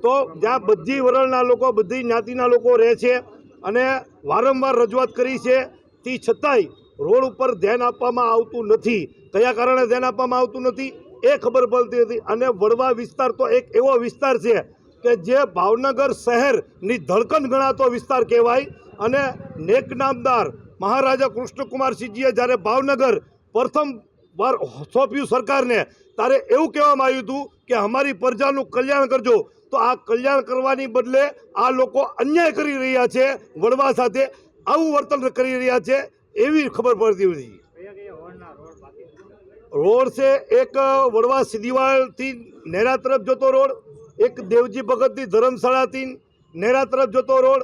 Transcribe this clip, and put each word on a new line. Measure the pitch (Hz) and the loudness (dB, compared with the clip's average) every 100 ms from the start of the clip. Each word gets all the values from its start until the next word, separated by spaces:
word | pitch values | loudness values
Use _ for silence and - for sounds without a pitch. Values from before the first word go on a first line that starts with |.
તો | 233 269 262 165 | 2 0 -2 -4
જ્યાં | 214 254 202 | -2 -2 0
બધી | 208 160 269 | -2 -2 0
વરણના | 254 254 262 262 | 2 2 2 0
લોકો, | 247 247 254 | 0 2 2
બધી | 220 196 254 | 0 -2 -4
જ્ઞાતિના | 240 233 233 247 247 | -2 -4 -4 -2 2
લોકો | 240 226 240 | 2 4 4
રહે | 226 233 | 4 2
છે | 247 247 - - - - | 0 -2 -4 -20 -20 -12
અને | 185 226 262 269 - _ | -4 -2 0 -2 -6 _
વારંવાર | 143 170 247 262 269 247 | -4 0 2 0 0 2
રજૂઆત | 233 247 254 | 2 0 -2
કરી | - 247 262 | -2 -4 -2
છે, | 247 254 - - _ _ 240 | 0 0 0 -14 _ _ -10
તે | 254 | -8
છતાંય | - 220 294 262 170 - _ - | -4 -2 2 2 0 -6 _ -10
રોડ | 143 240 | 0 2
ઉપર | 262 190 262 | 2 -2 -2
ધ્યાન | 214 196 240 | 0 0 0
આપવામાં | 247 240 240 240 240 | -2 -2 -4 0 2
આવતું | 226 226 240 214 | 0 0 -6 0
નથી. | 214 220 220 151 _ - | 2 2 -2 -4 _ -8
કયા | 190 247 | 0 0
કારણે | 226 247 262 247 | 2 0 2 2
ધ્યાન | 247 | 0
આપવામાં | 254 220 254 247 | -2 -2 -2 0
આવતું | 254 262 | 0 -2
નથી | 254 254 269 - - - | -4 -4 -10 -12 -20 0
એ | 240 285 | 2 2
ખબર | 214 240 247 | 0 0 2
પડતી | 247 240 240 | 0 0 2
નથી. | 226 233 202 | 0 0 -4
અને | 220 254 | -2 -2
વડવા | 208 208 233 254 | 0 0 2 0
વિસ્તાર | 233 240 - 254 | -2 -6 -4 -4
તો | 233 262 | -2 0
એક | 240 240 226 | 0 0 0
એવો | 262 254 | 2 2
વિસ્તાર | 233 - 269 247 | -2 -4 -2 0
છે | 190 208 120 _ _ _ | 0 0 -2 _ _ _
કે | 240 233 | -2 -2
જે | 170 254 277 | 2 0 0
ભાવનગર | 175 185 226 269 254 277 | 0 0 2 0 0 -2
શહેરની | 226 - 233 277 254 - _ 185 240 | -2 0 2 2 0 -4 _ -6 -6
ધડકન | 147 185 226 311 269 | 0 0 2 -2 0
ગણાતો | 262 269 262 262 | 0 0 2 0
વિસ્તાર | 240 240 262 | 0 -4 -2
કહેવાય. | 226 233 233 247 277 - - - | 2 2 4 2 -2 -14 -20 -6
અને | 214 269 277 - - - | -2 -2 -2 -6 -16 -12
નેક | 160 240 269 254 | 0 0 0 -4
નામદાર | 269 247 247 240 165 - - _ | -4 -2 0 0 -2 -6 -20 _
મહારાજા | 190 254 262 262 269 | -2 0 0 0 0
કૃષ્ણકુમારસિંહજીએ | 214 254 - 269 254 262 247 240 208 262 | -2 -12 -10 -10 -4 -4 -4 -12 -2 -2
જ્યારે | 220 247 254 | 0 0 -2
ભાવનગર | 180 247 269 269 262 233 - _ _ | 0 -2 0 0 2 0 -4 _ _
પ્રથમ | 214 254 302 294 240 _ _ _ 160 | -2 -2 -2 -4 -6 _ _ _ -4
વાર | 233 233 151 120 147 | -2 -2 -6 -10 -4
સોંપ્યું | - 262 262 247 | -2 0 -2 -2
સરકારને, | 247 220 277 254 226 151 _ _ - | -2 0 -2 0 0 -2 _ _ -4
ત્યારે | 233 269 - | 0 0 2
એવું | 247 311 | 0 2
કહેવામાં | 294 294 277 262 | 2 2 4 2
આવ્યું | 262 | -2
હતું | 208 269 269 _ _ | -4 -8 -8 _ _
કે | |
અમારી | 240 208 247 277 208 | -2 0 0 -2 0
પ્રજાનું | 240 226 277 277 208 | -2 0 -2 -2 -4
કલ્યાણ | 233 262 285 269 | -4 -2 0 2
કરજો. | 262 240 233 - _ _ | 0 2 2 0 _ _
તો | 262 | -2
આ | 226 247 | 0 -2
કલ્યાણ | - 233 262 277 | -2 -2 2 0
કરવાની | 214 254 262 269 269 | 0 -4 -2 -2 -2
બદલે | 226 240 262 285 - - | -4 0 0 0 -4 -12
આ | - 240 | -2 0
લોકો | 262 262 254 | 2 0 0
અન્યાય | 269 - 247 311 339 | -4 -4 0 2 2
કરી | - 302 277 | 0 -4 -2
રહ્યા | 262 254 247 | -2 0 0
છે | 254 269 269 - - | 2 0 0 -10 -4
વડવા | 202 262 277 | 0 2 2
સાથે, | 220 247 240 269 - _ _ - | 2 0 0 -2 -4 _ _ -2
આવું | 226 320 | 0 2
વર્તન | 285 285 285 262 | 0 -2 -2 -2
કરી | - 254 254 | -2 -2 0
રહ્યા | 254 247 | 0 -2
છે | 185 269 277 _ _ | 0 -4 -4 _ _
એવી | - 254 311 277 | -2 2 2 0
ખબર | - 233 | -2 0
પડતી | 220 220 190 190 | 2 2 2 0
નથી. | 160 120 98 _ - 190 196 202 160 165 180 175 156 156 160 135 - - _ - - _ - _ | -2 -10 -20 _ -20 -20 -20 -20 -20 -20 -20 -20 -20 -20 -20 -20 -20 -20 _ -20 -20 _ -20 _
રોડ | 147 170 233 254 | 0 2 4 2
છે | - 269 269 - 240 | 0 2 2 2 2
એક | 262 262 269 269 269 | 2 0 2 2 2
વડવા | 226 240 269 | 2 2 0
સિદ્ધિવાળથી | - 220 226 254 262 269 262 - 262 247 233 - - | -2 -4 -4 0 2 2 0 -4 -10 -10 -18 -20 -8
નેરા | 180 233 262 | -2 0 0
તરફ | 254 269 | 0 -2
જતો | 202 247 262 | 0 0 2
રોડ, | 262 269 262 - - - - | 2 2 -2 -14 -20 -20 -2
એક | 233 - | -2 -2
દેવજી | 196 233 247 214 | 0 2 2 -4
ભગતની | 214 247 254 214 | -4 0 0 -2
ધર્મશાળાથી | 254 202 254 247 247 262 254 262 262 254 _ _ _ | -2 0 0 0 0 0 -2 -4 -10 -12 _ _ _
નેરા | 165 208 262 | -6 0 0
તરફ | 269 254 262 | 0 0 0
જતો | 226 254 262 | 0 0 2
રોડ | 262 269 | 4 2